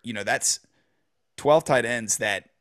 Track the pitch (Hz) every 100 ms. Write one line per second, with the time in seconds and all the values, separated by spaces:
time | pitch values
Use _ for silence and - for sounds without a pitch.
0 | 120 107 101 131 - - _ _ _ _
1 | _ _ _ - 143 156 156 131 117 120
2 | 107 - 107 95 - _